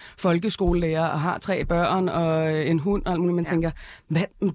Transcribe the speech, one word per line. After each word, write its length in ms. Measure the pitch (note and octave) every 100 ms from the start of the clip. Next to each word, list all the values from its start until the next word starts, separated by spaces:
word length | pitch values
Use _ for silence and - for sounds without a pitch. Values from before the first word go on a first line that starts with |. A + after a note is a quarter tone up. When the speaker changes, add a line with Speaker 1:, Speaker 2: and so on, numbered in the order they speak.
| - -
Speaker 1:
folkeskolelærer 880 | F#3 E3+ G#3 - F3+ F3 E3 D#3+ E3
og 120 | D3+
har 180 | E3+ F3+
tre 260 | - F#3
børn 440 | - E3+ E3+ F#3 F#3
og, 460 | E3 E3 D#3+ D#3+
øh, 160 | D#3 D3
en 80 | E3
hund 240 | D#3+ G3+ G3+
og 60 |
alt 80 | F3
muligt. 140 | F3 F3
Man 80 |
Speaker 2:
Ja. 60 | E3
Speaker 1:
tænker, 200 | E3+ E3 - - - _
hvad, 440 | D#3+ G3+ - G3+